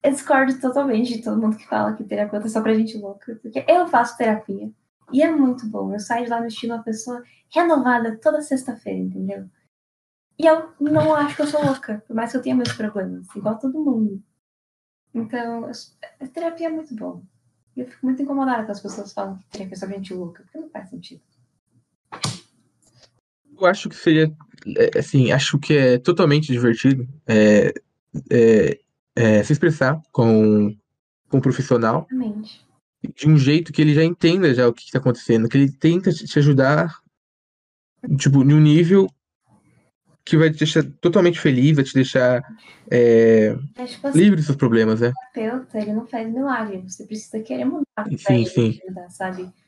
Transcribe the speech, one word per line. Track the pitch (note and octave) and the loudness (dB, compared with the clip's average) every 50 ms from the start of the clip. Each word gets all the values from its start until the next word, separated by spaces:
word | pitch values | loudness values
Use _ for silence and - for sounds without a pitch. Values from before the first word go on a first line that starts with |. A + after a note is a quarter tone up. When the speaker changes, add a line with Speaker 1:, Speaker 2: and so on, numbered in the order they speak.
Speaker 1:
eu | - - | 0 -2
discordo | C4+ - - - D4 C4 C4+ C4 C4 - | -2 -2 -2 0 0 2 2 0 -2 -2
totalmente | - B3+ B3 C#4 C#4 C4+ A3+ A3 B3 B3 A#3+ | -4 -2 -2 -2 -2 0 0 -2 -2 -2 -6
de | A3 | -8
todo | - A3 G#3 A3 | -6 -4 -4 -2
mundo | A3+ G#3+ G#3+ - | -2 -2 -4 -4
que | - - | -8 -8
fala | G#3 G#3+ G#3 G#3 G#3+ | -4 -4 -4 -4 -6
que | G#3+ A3 | -8 -10
terapeuta | G3 G#3 G#3 G#3 G#3 G#3 G#3 A3 | -8 -6 -6 -6 -4 -6 -8 -8
é | A3 | -6
só | A3 A3 | -6 -4
pra | G#3+ A3 A3 | -2 0 0
gente | A3 A3 A3 - | 0 0 -4 -6
louca, | G#3+ G3+ G3 G3+ _ _ - A3 - | -12 -14 -14 -16 _ _ -18 -18 -16
porque | _ A3+ - C4 - - | _ -12 -12 -6 2 2
eu | E4 F4+ F4 | 2 2 2
faço | F4 - A#3 A#3+ A#3+ - | 0 0 0 0 -2 -4
terapia, | - B3 A3 G#3+ G#3+ - - G3 G3+ G#3+ G#3+ - _ _ _ _ _ _ _ | -4 -2 -2 -2 -4 -6 -12 -12 -12 -12 -16 -16 _ _ _ _ _ _ _
e | B3 C4+ | 0 0
é | D#4 E4+ | 0 2
muito | D#4+ D4 C4+ B3+ B3 B3 - | 2 0 0 0 0 -4 -8
bom. | G#3+ G#3 G3+ G3 F#3+ | -10 -8 -6 -6 -6
Eu | G3 G#3 | -6 -8
saio | G#3 - A#3+ A#3 A#3+ | -6 -6 -6 -6 -4
de | A#3 | -4
lá | A#3 A#3 | -6 -6
no | A#3 | -6
estilo | A#3 A3 - - A#3 A#3 | -8 -10 -10 -8 -8 -8
uma | A3+ | -8
pessoa | - A3+ A3 G#3+ - B3 B3 A#3+ - _ _ _ _ _ | -8 -10 -10 -10 -10 -12 -14 -14 -16 _ _ _ _ _
renovada | - D#4 F4 E4+ D#4+ C#4 B3 B3+ B3 A#3 A3+ A3+ A3 | -2 -2 0 2 0 0 0 0 0 0 -2 -6 -8
toda | A3 - D#4 D4+ D4+ | -2 -2 -2 -2 -2
sexta-feira, | D4 - C4+ C4 - - A3+ - _ G#3 F#3+ F#3 | -4 -4 -6 -6 -6 -10 -14 -12 _ -10 -8 -8
entendeu? | F#3 F#3 F#3 F#3+ F#3+ F#3+ G3+ G3 F#3+ F#3 _ _ _ _ _ _ _ _ _ _ _ _ _ _ _ _ _ - | -8 -8 -8 -8 -10 -10 -10 -12 -14 -20 _ _ _ _ _ _ _ _ _ _ _ _ _ _ _ _ _ 0
E | D4+ | 2
eu | D#4+ D#4 D#4+ D#4+ - _ _ | 2 2 2 -2 -12 _ _
não | C#4+ D4 D4+ D#4 D4+ D#4 D#4 | -2 0 0 2 2 2 0
acho | D4 D4 C#4+ - | 0 -2 -4 -4
que | - | -4
eu | D4 | -4
sou | D4 D4 D4+ D4 | -2 -2 -2 0
louca, | C#4 C4+ C4 - - G#3+ G#3+ _ | -2 -2 -4 -6 -10 -12 -12 _
por | _ A#3 | _ -6
mais | A3 A#3 A#3 | -6 -6 -4
que | - B3+ | -6 -6
eu | |
tenha | B3+ B3+ B3+ | -4 -2 -2
meus | B3+ A#3+ A#3 | -2 -2 -2
problemas, | - - G#3+ G#3 - G3+ F#3+ F#3 F3+ F3+ - - - | -6 -8 -8 -6 -6 -6 -8 -8 -10 -14 -16 -16 -16
igual | G#3 G#3 G#3 A3 A3 | -8 -6 -6 -6 -4
todo | - C4+ C4 D#4 | -6 -6 -6 -4
mundo. | D4+ C#4+ B3 A3+ G#3+ G#3 G3 G3 _ _ _ _ _ _ _ _ _ _ _ _ _ _ _ _ _ _ | -4 -2 -2 -2 -2 -4 -6 -10 _ _ _ _ _ _ _ _ _ _ _ _ _ _ _ _ _ _
Então, | _ A#3 A3+ - - A#3+ A#3 A#3 A#3 A#3 A3+ | _ -10 -10 -8 -8 -8 -8 -8 -10 -10 -12
eu | - | -14
s-, | A#3+ - - _ _ _ - - _ _ | -16 -18 -20 _ _ _ -20 -20 _ _
a | C#4 | -18
terapia | B3+ _ E4 E4+ E4 E4 E4 E4 E4 | -14 _ -8 -8 -8 -8 -6 -8 -8
é | |
muito | D#4+ D#4 D#4 _ B3 | -8 -8 -12 _ -14
bom. | G#3+ F#3 F3 F3 F3 F#3 _ _ _ _ _ _ _ _ _ _ | -14 -12 -14 -14 -16 -20 _ _ _ _ _ _ _ _ _ _
E | B3+ | -14
eu | B3 | -14
fico | - - _ - | -14 -12 _ -4
muito | B3+ C4 B3+ | -4 -2 -2
incomodada | C#4+ C#4 C#4 C4+ C4+ C4 B3 A3 | -4 -6 -4 -4 -2 -2 -2 -4
quando | A3 G#3+ | -6 -8
as | G3+ G3 | -10 -10
pessoas | - G3 F#3+ G#3+ G3+ - | -10 -14 -12 -12 -14 -12
falam | - G#3 G3 G3 F#3+ | -10 -10 -10 -10 -12
que | F#3+ _ _ | -16 _ _
terapia | - G#3 F#3+ F#3 - | -16 -14 -14 -14 -12
é | F#3+ | -12
só | G3 | -12
pra | F#3+ G3+ | -12 -12
gente | G3 F#3+ - F#3+ | -12 -12 -12 -12
louca, | F#3 F3+ E3+ F3 - _ | -12 -12 -12 -14 -20 _
porque | _ _ D#4 | _ _ -18
não | E4 D#4+ | -18 -16
faz | _ - F#3+ F#3 | _ -18 -18 -18
sentido. | - F3 F3 - - - _ _ _ _ _ _ _ _ _ _ _ _ _ _ _ _ _ _ - - - - - - _ _ _ _ _ _ _ _ _ _ _ _ _ _ _ _ _ _ _ _ _ _ - _ | -20 -20 -20 -20 -20 -20 _ _ _ _ _ _ _ _ _ _ _ _ _ _ _ _ _ _ -12 -10 -8 -8 -10 -12 _ _ _ _ _ _ _ _ _ _ _ _ _ _ _ _ _ _ _ _ _ _ -8 _
Speaker 2:
Eu | F#3 | 0
acho | F3 F#3 - - E3+ | 0 0 0 -6 -12
que | - | -12
seria, | - - E3+ D#3 D#3 D#3+ D#3 D#3 _ - _ _ _ - G#2 - - | -2 2 2 4 4 2 0 -2 _ -20 _ _ _ -14 -8 0 2
é, | A2+ A2+ - - | 2 2 2 -2
assim, | D3+ - - C3+ B2+ A2+ | -4 2 2 2 4 4
acho | - C#3 C#3 - - C#3 | 2 0 0 0 -2 -4
que | C#3+ - D3+ | 0 2 2
é | C#3+ C3+ B2+ B2 B2 | 4 6 4 4 4
totalmente | B2+ - E3+ E3+ F#3+ D3+ C#3+ D3+ D#3 - | 2 0 2 4 4 4 4 2 2 0
divertido, | B2+ A#2+ B2 A#2+ A2+ - - C3 C#3 B2+ B2 B2 - - _ | -2 2 2 2 0 2 0 0 0 0 -4 -10 -14 -14 _
é... | - A2+ G#2+ G#2+ G#2+ G#2+ G#2 - - - - _ _ _ _ _ _ - D3+ - - | 0 4 6 6 6 6 6 4 2 -2 -6 _ _ _ _ _ _ -14 -14 -6 0
é... | - A#2+ A2+ A2+ A2+ G#2+ F2 C#2+ - _ _ _ _ _ _ _ _ | 2 4 6 6 6 6 4 2 0 _ _ _ _ _ _ _ _
é, | A#2 A#2 A2 G#2+ G#2 | 0 2 4 4 4
se | G2+ - | 4 2
expressar | D3+ D3+ - E3 D#3 - C3 C3 D3+ D#3+ _ _ | 0 2 2 0 2 2 0 0 0 -2 _ _
com, | _ - A#2 A#2 A2 G#2+ G#2+ G#2+ G#2+ G#2+ G#2 G#2 G#2 _ _ _ _ _ _ _ _ _ _ _ | _ 0 2 4 4 4 4 4 4 4 2 0 -4 _ _ _ _ _ _ _ _ _ _ _
com | - | -2
um | C3+ | 0
profissional | C3 C3+ B2 - C3+ - C3 A#2 A2+ A2 C3 E3 E3 _ | 0 0 -2 -2 -2 0 0 2 2 0 0 -2 -4 _
Speaker 1:
Exatamente. | B3+ B3+ A#3+ G#3+ G3+ G#3 G#3+ - - _ _ _ _ _ _ _ _ _ - - - | -6 -6 -6 -6 -8 -10 -14 -14 -20 _ _ _ _ _ _ _ _ _ -14 -14 -12
Speaker 2:
de | - C#3+ D3+ | -2 2 4
um | D#3 | 4
jeito | D3 C3 C3 D3+ E3+ E3 - | 4 4 4 2 0 0 -2
que | - - | 0 2
ele | D#3 D3+ D3 | 2 4 4
já | D3+ | 4
entenda | D#3+ E3 E3+ _ - E3+ E3+ G3 F#3 D3+ B2 | 2 2 0 _ 0 2 2 4 2 2 2
já | B2 B2 | 4 2
o | A#2+ | 2
que | A#2 - - | 0 -2 -16
que | - | -6
tá | - C3 | -6 -2
acontecendo, | C#3 C3 A#2+ - - - A#2 A2+ A2 A2+ | 0 0 -2 -2 0 0 2 2 2 2
que | - C#3 | 2 2
ele | C#3 C#3 | 2 2
tenta | C#3 _ - D#3+ E3+ F#3 F#3 G3+ | 0 _ 0 2 2 2 0 0
te, | D3+ - - | -2 -2 -6
te | - - D3 | -2 0 2
ajudar, | C#3+ D3 C#3+ C3 C3 C3 D3+ D#3 E3+ E3 - - _ _ _ _ _ _ _ _ _ _ _ _ _ _ _ _ _ _ _ _ - - D3 C3+ | 4 4 4 4 4 2 2 2 0 -4 -6 -14 _ _ _ _ _ _ _ _ _ _ _ _ _ _ _ _ _ _ _ _ -4 -4 -4 0
tipo, | - C#3+ C#3 C#3 | 0 2 4 4
em | C3 C#3+ D3 | 6 6 6
um | D3+ | 6
nível | D#3 D3+ D3 E3 F3 E3 F#3+ G3 F#3+ F#3+ _ _ _ _ _ _ _ _ _ _ _ _ _ _ _ _ _ _ _ _ _ _ _ | 6 6 6 4 4 4 4 4 4 2 _ _ _ _ _ _ _ _ _ _ _ _ _ _ _ _ _ _ _ _ _ _ _
que | - - D3+ | 2 4 4
vai | D#3+ D#3+ | 4 4
te | D3+ - | 2 0
deixar | D#3 D#3 - D#3+ D3 C3+ - _ | -2 0 0 0 -2 -2 -8 _
totalmente | - F3 - G#3 F3 F3 E3+ - | -2 2 2 4 4 4 2 2
feliz, | - D#3 C3 B2 B2+ D3+ D#3+ | 0 0 2 4 4 4 4
vai | C#3 C3+ | 2 0
te | C3+ | 0
deixar, | - C3+ C3 - - C3 B2 B2 B2+ B2 B2+ - - _ _ - - _ _ - | 0 0 0 2 0 2 2 2 2 0 -2 -8 -20 _ _ -20 -20 _ _ 0
é, | - B2 A#2+ A#2 A#2 A2+ A2+ A2+ A2+ A2 G#2+ G#2+ - B2 C#3 D3 _ | 2 4 6 6 6 6 6 6 6 6 4 2 0 -4 -8 -14 _
Speaker 1:
É, | - B3 | -14 -14
tipo | - - - - | -14 -14 -8 -8
assim, | C#4+ C#4 D#3+ | 0 4 6
Speaker 2:
livre | F#3+ G#3 G3 | 6 6 4
dos | D#3+ D3+ | 4 0
seus | C#3+ C#3 | -2 -2
problemas, | C#3 C3+ A#2+ A2+ A2+ A2 A2 A2+ A2+ | 0 0 2 2 2 2 2 0 0
né? | A#2+ A#2+ | 0 -2
Speaker 1:
o | B2+ - - _ _ | -2 -6 -12 _ _
terapeuta, | B3 A3 A3 A#3+ C4 B3+ _ - A3 | -6 -6 -6 -6 -8 -10 _ -10 -8
ele | G#3+ G#3 | -6 -4
não | G#3+ A3 A#3+ | -6 -6 -6
faz | - - A3+ A3 A3+ | -8 -10 -10 -8 -6
milagre, | A3+ B3+ C4+ C#4 B3+ A#3 A3 G#3 G3 F#3 F#3 F#3 | -6 -6 -4 -4 -4 -4 -6 -8 -10 -12 -14 -16
você | - - G#3+ | -18 -18 -16
precisa | - G#3+ G#3+ - - - A3 | -14 -14 -14 -14 -12 -12 -12
querer | A3 - C4 B3+ B3 | -10 -8 -8 -6 -4
mudar | C4 D4 D4+ C#4+ _ _ | -4 -4 -4 -8 _ _
pra | - G#3+ | -10 -8
Speaker 2:
Sim, | G#3+ C#3+ - - - B2+ | -6 -8 -6 0 2 2
Speaker 1:
ele | A#2+ A2+ | 2 2
Speaker 2:
sim. | - - - A#2 A2 | -2 -2 -2 0 0
Speaker 1:
te | - - - | -2 -6 -12
ajudar, | - - - - - | -16 -16 -16 -18 -20
sabe? | - - F#3+ F#3 F#3 F3+ F#3 F#3 _ _ _ | -12 -10 -10 -8 -8 -10 -14 -16 _ _ _